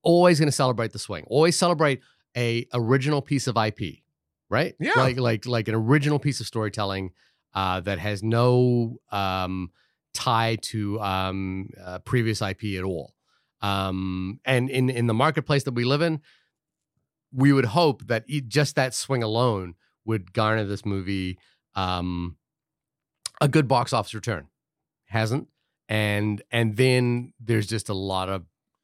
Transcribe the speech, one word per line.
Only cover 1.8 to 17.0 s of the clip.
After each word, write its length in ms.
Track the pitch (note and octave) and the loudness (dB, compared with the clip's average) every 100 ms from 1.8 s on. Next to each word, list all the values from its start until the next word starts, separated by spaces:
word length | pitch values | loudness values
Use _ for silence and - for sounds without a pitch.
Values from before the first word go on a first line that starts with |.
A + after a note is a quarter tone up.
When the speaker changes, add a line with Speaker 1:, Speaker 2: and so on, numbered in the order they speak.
| D3+ C3 _ _ _ | 2 0 _ _ _
Speaker 1:
a 300 | A#2+ A#2+ A#2 - | -4 -2 -2 -2
original 480 | A#2+ A2+ C3+ C3+ D3 | -2 2 2 2 -2
piece 240 | - C#3 B2+ | 0 -2 0
of 100 | A2+ | 0
I 120 | A2 | 0
P, 320 | - F#2 - _ _ _ _ _ | -2 -10 -10 _ _ _ _ _
right? 240 | G#2+ E3+ - | -2 -2 -4
Speaker 2:
Yeah. 140 | A#3 | 0
Speaker 1:
Like, 220 | A#4 C3 B2+ | 2 2 2
like, 260 | B2 A2+ | 0 0
like 220 | A#2+ A#2+ A2 | -2 -2 0
an 80 | |
original 420 | A2 A2+ D3 D3 D3 | -2 2 2 4 0
piece 220 | D3 - | -2 -4
of 80 | A2+ | -6
storytelling, 640 | A#2 G#2+ G#2 G2 F#2+ F#2 _ _ _ _ | -6 -4 -4 -4 -2 -6 _ _ _ _
uh, 260 | G2 F#2+ F#2 | -4 -2 -2
that 180 | F2+ F#2 | -2 -4
has 220 | G#2 G2+ | -4 -4
no, 760 | A2 A#2 B2 B2 B2+ A#2+ A#2 A#2+ _ | 0 2 4 4 4 2 0 -6 _
um, 580 | G2+ G2 F#2 F#2 F#2 F2+ _ _ _ _ | -4 -2 -2 -2 -4 -6 _ _ _ _
tie 420 | - C3 A2+ A2+ A2+ | -6 0 2 0 -2
to, 380 | - A2 G2+ G#2+ | -4 -4 -4 -4
um, 680 | G2+ F#2+ F#2+ G2 F#2+ F#2+ G2 - | -2 -2 -2 -4 -4 -6 -8 -14
uh, 180 | F#2 F2+ | -14 -14
previous 420 | - B2 A2+ G#2+ | -2 0 0 -2
I 120 | G2+ | -4
P 240 | F#2+ G#2+ F#2 | -4 -6 -4
at 60 | |
all. 280 | F#2+ E2+ - _ _ _ _ _ | -4 -6 -10 _ _ _ _ _
Um, 800 | G2+ G2 F#2+ F#2+ F#2+ F#2 F#2 A2 | -2 -2 -2 -4 -4 -4 -6 -6
and 240 | B2+ B2+ C3 | 0 0 2
in, 200 | B2+ B2+ | 0 0
in 180 | A#2+ A#2 | 0 0
the 60 | |
marketplace 500 | A2 D3+ D3+ C#3 C#3+ | 2 2 0 0 -2
that 100 | C3+ | 0
we 100 | A#2+ | -2
live 160 | A#2+ C#3+ | 0 0
in, 180 | E3+ D#3 _ _ _ _ _ _ _ _ | 0 -2 _ _ _ _ _ _ _ _